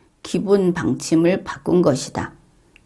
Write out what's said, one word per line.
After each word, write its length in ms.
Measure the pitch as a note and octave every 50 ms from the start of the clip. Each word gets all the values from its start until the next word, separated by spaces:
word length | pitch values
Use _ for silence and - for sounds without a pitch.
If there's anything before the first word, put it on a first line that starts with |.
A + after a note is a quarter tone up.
| _ _ _ _ _
기본 500 | - - F#3 - F#3 G3+ G3+ F#3+ F3+ F3
방침을 720 | E3+ C#3+ - C3 C3 - - E3 D#3+ E3+ E3+ F#3 F#3+ -
바꾼 380 | - - - - - D#3+ F3+ E3+
것이다. 500 | E3 C3 B2+ - - - - - - - _ _ _ _ _ _ _ _ _ _